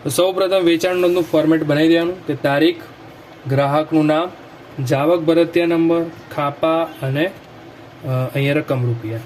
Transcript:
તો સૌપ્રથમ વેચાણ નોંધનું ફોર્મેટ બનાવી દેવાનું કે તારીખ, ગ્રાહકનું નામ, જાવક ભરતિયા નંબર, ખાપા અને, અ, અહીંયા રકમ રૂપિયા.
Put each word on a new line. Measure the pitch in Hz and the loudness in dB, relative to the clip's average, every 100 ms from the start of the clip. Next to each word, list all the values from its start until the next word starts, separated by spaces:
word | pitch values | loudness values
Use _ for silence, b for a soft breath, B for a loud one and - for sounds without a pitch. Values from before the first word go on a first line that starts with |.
તો | 147 | -4
સૌપ્રથમ | 131 180 185 190 190 | 0 0 0 0 2
વેચાણ | 170 165 180 180 | 2 2 0 0
નોંધનું | 180 180 | 2 0
ફોર્મેટ | 165 156 156 160 | 0 0 2 2
બનાવી | 151 147 160 | 2 2 4
દેવાનું | 165 170 180 - | 4 2 -6 -8
કે | 135 | -4
તારીખ, | 143 143 160 170 - - - - - - - | 0 2 2 0 -12 -20 -20 -20 -20 -16 -4
ગ્રાહકનું | 135 139 147 156 160 151 | 0 2 0 0 2 2
નામ, | 156 175 - - - - - | 0 -2 -8 -20 -20 -18 -10
જાવક | 127 135 147 175 | -2 0 2 2
ભરતિયા | 160 165 170 170 170 | 2 2 2 0 0
નંબર, | 170 165 165 165 - - - | 2 2 2 -2 -10 -14 -6
ખાપા | 143 143 160 160 | -4 -2 -2 0
અને, | 165 - 135 139 214 302 - - - - - - 135 | -2 -6 -6 -2 -4 -6 -20 -20 -20 -20 -20 -14 -6
અ, | |
અહીંયા | 127 127 143 139 | -4 -4 -2 0
રકમ | 143 147 135 123 | 0 -2 -2 -2
રૂપિયા. | 117 110 113 | -4 -6 -8